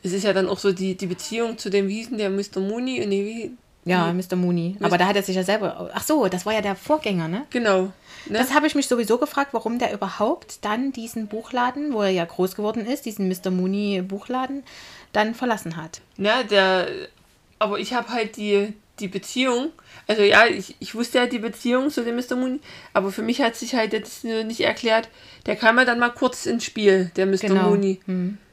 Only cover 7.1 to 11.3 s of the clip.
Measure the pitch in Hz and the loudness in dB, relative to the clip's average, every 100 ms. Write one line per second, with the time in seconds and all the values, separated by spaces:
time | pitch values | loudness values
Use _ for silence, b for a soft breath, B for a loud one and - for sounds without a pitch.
7.1 | 185 160 185 302 254 226 190 185 - B | -2 -2 -4 -4 0 4 4 2 -6 B
8.1 | B - 208 254 285 302 294 277 240 214 | B -6 -2 2 2 2 0 0 0 2
9.1 | 240 302 - 277 233 - 240 240 208 190 | 2 2 0 -2 -2 -2 -2 -2 -2 -6
10.1 | - 214 - - - 208 220 269 254 226 | -2 0 0 -6 -10 -4 -2 -2 -6 -8
11.1 | 226 208 | -8 -6